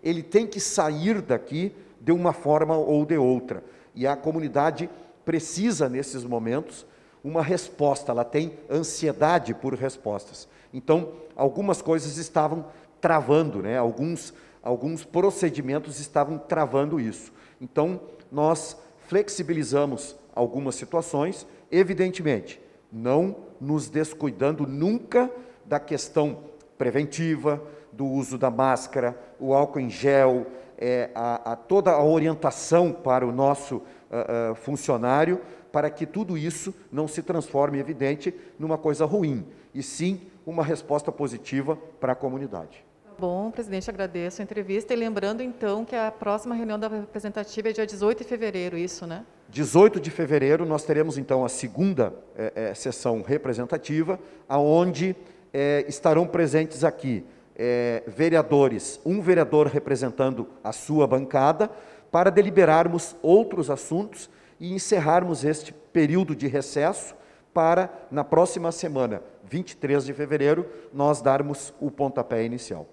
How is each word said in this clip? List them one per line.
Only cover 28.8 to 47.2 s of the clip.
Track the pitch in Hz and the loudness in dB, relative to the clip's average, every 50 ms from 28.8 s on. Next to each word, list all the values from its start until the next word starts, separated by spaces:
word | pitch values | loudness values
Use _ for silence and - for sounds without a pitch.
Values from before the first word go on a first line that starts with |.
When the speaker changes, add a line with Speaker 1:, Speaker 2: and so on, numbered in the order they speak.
| - - - 139 120 120 123 - - - - - | -2 -6 -4 -2 -2 -2 -4 -6 -18 -20 -14 -8
Speaker 1:
o | 143 131 135 | -2 2 4
álcool | 139 143 147 - 143 | 4 4 2 0 -4
em | 131 120 | -4 -4
gel, | 101 - 123 139 139 135 135 131 127 127 117 - - - - - - | -6 0 2 4 6 8 6 6 4 2 -2 -6 -12 -16 -20 -20 -10
é, | - 113 123 123 123 120 - - | -6 -2 0 0 0 -2 -4 -4
a, | 110 117 120 120 - - 117 117 | -4 -4 -2 -4 -4 -4 -8 -8
a, | |
toda | - - - 185 202 196 190 | -8 -2 2 2 4 6 6
a | 165 147 147 | 4 6 6
orientação | 151 160 160 151 160 156 156 - 143 - - - - 165 170 180 170 | 6 6 4 4 2 0 0 -2 -2 -2 -2 -2 4 4 4 4 4
para | 131 - - 135 127 127 127 | 0 -2 0 2 2 2 2
o | 120 | 0
nosso, | 120 127 139 139 143 139 - - 131 110 - - - - - _ | 0 2 4 2 2 0 -2 -8 -8 -8 -8 -12 -20 -20 -16 _
ah, | - 120 117 - 117 117 117 113 | -6 -6 -4 -2 -2 -2 -2 -2
ah, | 110 | -4
funcionário, | - - - 147 139 - - 135 117 117 123 135 143 160 165 180 180 - - - - - - | -6 -6 -6 -6 -4 0 0 0 2 2 2 4 4 4 2 0 -2 -4 -14 -20 -20 -20 -4
para | - 151 147 151 | -2 -2 -2 -2
que | 147 - 165 | -4 -6 -10
tudo | 156 - - 156 143 180 | -6 -6 -6 -6 -4 -4
isso | 156 147 165 156 - - 196 190 - - - | -4 -4 -6 -6 -6 -10 -12 -12 -14 -18 -10
não | - 139 156 | -6 -6 -6
se | 147 151 - | -4 -6 -8
transforme, | 160 - 175 165 139 - - 139 143 147 143 135 | -6 -4 -4 -4 -4 -2 0 0 0 2 0 -4
evidente, | 139 151 165 123 139 135 147 147 - 185 175 - - - - - | -6 -6 -4 -2 -2 -2 -2 -2 -4 -8 -8 -8 -20 -20 -12 -10
numa | 151 160 160 | -4 -4 -4
coisa | 156 156 160 147 147 160 | -2 0 -2 0 0 0
ruim, | 151 165 208 180 151 135 113 85 - - - - _ - | 0 2 0 0 0 -2 -4 -8 -10 -18 -20 -20 _ -12
e | 135 | -12
sim | 135 - - - 160 180 196 180 - - - - - | -10 -10 -6 -4 -2 -2 -2 -4 -10 -20 -20 -16 -14
uma | 160 170 170 156 | -8 -4 -2 -2
resposta | 143 165 - - - 147 147 147 - | -2 -2 -6 -2 -2 -2 -2 -2 -4
positiva | - - 147 131 120 113 - - 135 135 139 147 156 - - - - - | -4 -4 -6 -6 -6 -8 -10 -4 -4 -4 -2 -2 -4 -6 -6 -20 -10 -6
para | - 127 127 | -2 -2 -2
a | |
comunidade. | - - 131 127 135 139 127 104 87 80 - - - _ _ _ _ _ | -2 -4 -6 -6 -6 -8 -8 -10 -10 -12 -14 -18 -20 _ _ _ _ _
Speaker 2:
Tá | 208 - | -20 -12
bom, | - 185 180 175 185 202 226 | -6 -4 -4 -2 -2 -4 -6
presidente, | 226 - 233 208 196 190 185 - | -8 -10 -10 -8 -8 -8 -8 -8
agradeço | 202 190 196 185 170 175 170 180 180 - | -8 -6 -8 -6 -6 -6 -8 -8 -8 -10
a | 202 | -12
entrevista. | 196 208 208 196 185 196 214 226 - 254 | -8 -8 -8 -6 -4 -4 -4 -2 -2 -4
E | |
lembrando, | 233 226 226 220 202 190 202 220 233 | -2 -2 -4 -4 -4 -4 -4 -4 -4
então, | 254 254 240 - 226 208 196 214 233 | -6 -10 -8 -4 -2 -2 -2 -2 -4
que | 226 254 | -6 -4
a | 233 220 220 | -4 -4 -4
próxima | 220 - - 208 202 214 208 247 240 | -4 -6 -4 -2 -2 -2 -4 -6 -6
reunião | 233 233 220 214 | -4 -4 -4 -4
da | 208 214 | -4 -4
representativa | 220 220 214 208 208 - 214 | -4 -6 -6 -8 -8 -10 -8